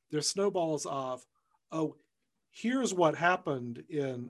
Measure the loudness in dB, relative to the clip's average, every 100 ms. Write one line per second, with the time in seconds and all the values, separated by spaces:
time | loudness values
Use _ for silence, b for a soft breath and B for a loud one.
0 | _ -4 -2 0 0 0 0 -2 -4 -6
1 | -4 -8 -10 _ _ _ _ -2 -2 -4
2 | _ _ _ _ _ -6 -2 0 2 4
3 | 4 4 4 2 0 -4 -4 -8 -6 -2
4 | -2 -4 -8